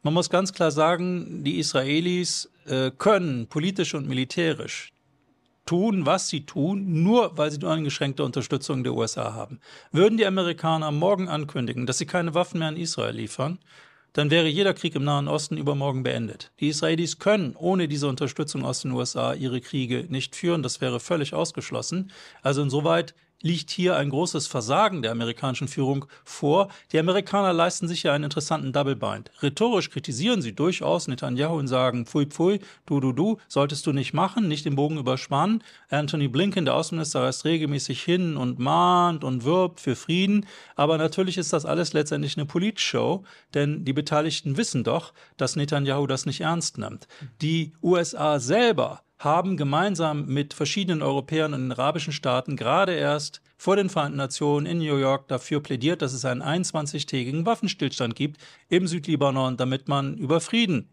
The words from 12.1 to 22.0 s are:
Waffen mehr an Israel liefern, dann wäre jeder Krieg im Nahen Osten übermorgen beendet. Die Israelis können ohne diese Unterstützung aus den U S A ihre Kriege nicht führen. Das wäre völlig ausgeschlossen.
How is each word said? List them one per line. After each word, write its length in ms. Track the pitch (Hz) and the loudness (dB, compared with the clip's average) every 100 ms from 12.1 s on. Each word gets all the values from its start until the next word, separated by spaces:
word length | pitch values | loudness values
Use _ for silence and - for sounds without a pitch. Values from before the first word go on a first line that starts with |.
| 180 170 | -2 0
Waffen 260 | 160 175 170 | 0 -2 -2
mehr 80 | 160 | -4
an 80 | 156 | -4
Israel 400 | 165 - 110 113 | -6 -4 -4 -4
liefern, 420 | 110 - 139 180 _ - - _ _ | -8 -4 -4 -6 _ -20 -20 _ _
dann 160 | - 147 | 0 4
wäre 160 | 165 160 | 4 4
jeder 280 | 151 196 | 2 2
Krieg 200 | - 170 | 2 -2
im 100 | - | 0
Nahen 220 | 143 143 143 | 0 0 0
Osten 300 | 147 147 156 | -2 -2 -2
übermorgen 460 | 143 143 139 131 | -2 0 0 -2
beendet. 500 | 127 123 110 - - _ | -2 -2 -4 -8 -18 _
Die 80 | 147 | -2
Israelis 500 | 147 160 165 165 - | 0 0 0 -2 0
können 380 | 196 208 143 - | 2 2 0 -2
ohne 320 | 170 190 160 | 0 2 0
diese 200 | 147 143 | 0 -2
Unterstützung 540 | 131 135 - 147 139 | 0 -4 -4 -4 -4
aus 200 | 131 127 | -4 -4
den 100 | 135 | -4
U 80 | 123 | -2
S 160 | 120 123 | -2 -2
A 160 | 123 | -2
ihre 300 | - 131 123 | -2 -4 -4
Kriege 420 | - 143 123 123 170 | -4 -4 -2 -2 -2
nicht 300 | 131 - - | -6 -6 -4
führen. 260 | 170 170 | -2 0
Das 200 | 127 - | -2 -4
wäre 180 | 127 123 | -4 -4
völlig 320 | - 170 143 | -2 -2 -2
ausgeschlossen. 800 | 156 165 - - 120 117 175 | -2 -4 -6 -8 -6 -4 -6